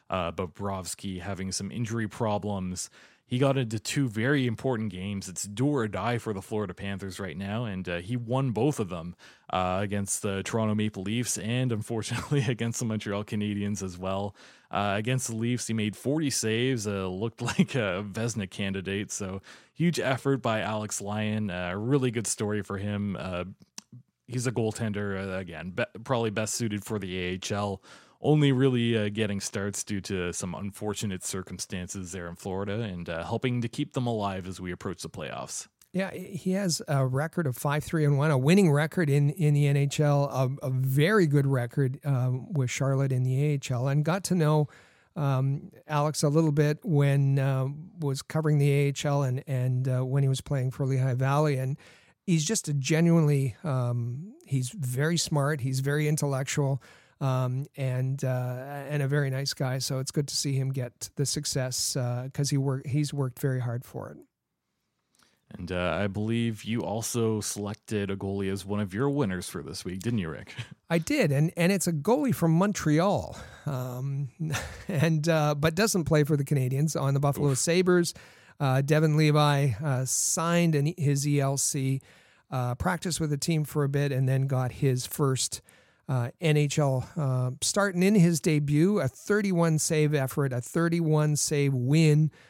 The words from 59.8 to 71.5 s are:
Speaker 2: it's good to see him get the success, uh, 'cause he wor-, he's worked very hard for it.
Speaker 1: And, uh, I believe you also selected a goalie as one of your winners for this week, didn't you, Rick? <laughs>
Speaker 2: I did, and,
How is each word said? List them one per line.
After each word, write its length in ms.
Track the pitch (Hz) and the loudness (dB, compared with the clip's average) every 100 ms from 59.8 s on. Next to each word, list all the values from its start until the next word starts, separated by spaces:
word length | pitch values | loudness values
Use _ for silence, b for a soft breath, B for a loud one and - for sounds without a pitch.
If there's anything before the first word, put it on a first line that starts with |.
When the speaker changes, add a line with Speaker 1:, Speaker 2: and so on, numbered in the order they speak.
| - 131 | -2 -4
Speaker 2:
it's 100 | 135 | -2
good 160 | - 143 | -2 -2
to 100 | - | -2
see 180 | 143 | 0
him 180 | 135 135 | 0 0
get 380 | 135 123 - - | -2 -6 -10 -10
the 100 | - | -4
success, 720 | 139 151 143 143 127 123 - 139 | -2 -2 -2 -2 -2 -2 -2 -2
uh, 320 | 123 123 131 | -2 -2 -4
'cause 160 | - 139 | -4 0
he 60 | 143 | 2
wor-, 260 | 135 131 | 0 -2
he's 300 | 139 143 147 | -2 -2 0
worked 240 | 143 131 - | -2 -4 -2
very 220 | 139 127 | -2 -2
hard 240 | 123 120 | -2 -6
for 260 | - 117 101 | -8 -10 -12
it. 60 | - - _ _ _ _ _ _ _ _ b b b - - | -14 -20 _ _ _ _ _ _ _ _ b b b -20 -12
Speaker 1:
And, 140 | 87 | -6
uh, 280 | 90 90 82 | -2 0 0
I 60 | 101 | -2
believe 560 | 101 110 117 117 104 | -2 -2 0 -2 -4
you 180 | 95 113 | -4 -4
also 580 | 82 110 113 120 113 110 | -2 -4 -2 0 0 0
selected 680 | - - 101 104 - 107 98 | -2 -6 -6 -8 -6 -4 -2
a 60 | 98 | -4
goalie 340 | 98 98 98 | -4 -2 -2
as 160 | 98 95 | -4 -4
one 140 | 104 | -4
of 120 | 101 | -2
your 160 | 98 139 | -2 -2
winners 400 | 143 107 92 - | 0 -2 -2 -6
for 140 | 87 | -10
this 220 | 73 - | -10 -10
week, 160 | 92 92 | -8 -6
didn't 180 | 110 117 | -2 -2
you, 100 | 82 | -2
Rick? 240 | 71 - - - | -6 -12 -14 -14
<laughs> 200 | - - | -18 -4
Speaker 2:
I 80 | 170 | -2
did, 320 | - 294 170 | 0 2 2
and, 220 | 139 160 | 2 2